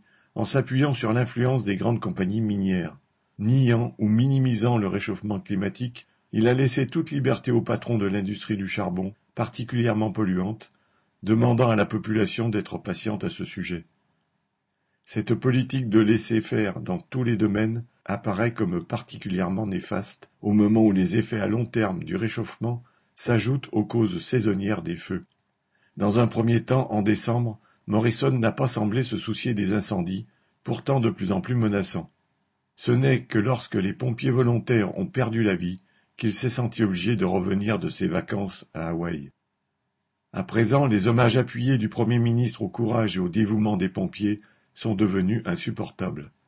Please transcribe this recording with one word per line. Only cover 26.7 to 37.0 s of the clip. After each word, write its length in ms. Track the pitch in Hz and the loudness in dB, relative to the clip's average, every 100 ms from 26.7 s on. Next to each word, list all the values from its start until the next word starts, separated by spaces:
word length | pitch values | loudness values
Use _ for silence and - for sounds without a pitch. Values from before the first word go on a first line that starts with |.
| 131 123 | 0 0
en 100 | 107 | 0
décembre, 580 | 101 104 - 117 120 107 _ _ - | 2 0 0 -2 -2 -6 _ _ -2
Morrison 460 | 107 117 113 139 | 2 2 2 0
n'a 220 | 131 113 | 2 0
pas 140 | - 131 | 0 -2
semblé 360 | 117 107 110 | -2 -2 -2
se 140 | - 104 | -2 -4
soucier 360 | - 107 - | -6 -4 -2
des 200 | 104 95 | 0 0
incendies, 520 | 104 101 98 87 95 113 _ _ _ | 0 -2 -4 -2 -4 -8 _ _ _
pourtant 360 | - - - 135 | -6 -4 0 2
de 100 | 113 | 2
plus 220 | 92 95 | 0 -2
en 100 | 92 | -2
plus 140 | 107 123 | 0 0
menaçants. 540 | 110 101 92 90 - _ _ _ _ _ _ - | 2 0 -2 -6 -10 _ _ _ _ _ _ -8
Ce 160 | - | 0
n'est 340 | 123 135 131 - | 2 4 2 0
que 120 | 113 | 0
lorsque 380 | 104 120 - 110 | 0 -2 -2 -2
les 180 | 95 | -2
pompiers 380 | - 127 113 135 | -2 -4 -2 0
volontaires 640 | 123 120 120 - 120 95 - | 2 2 2 2 2 2 -2
ont 80 | 92 | -4
perdu 380 | 131 113 113 | -2 -2 2
la 120 | 107 90 | 2 2
vie 280 | 87 92 - _ _ - | -2 -6 -12 _ _ -6
qu'il 180 | 113 | -4
s'est 160 | - 127 | -2 -2
senti 320 | 123 120 - | -2 -2 0
obligé 340 | 104 90 | 0 0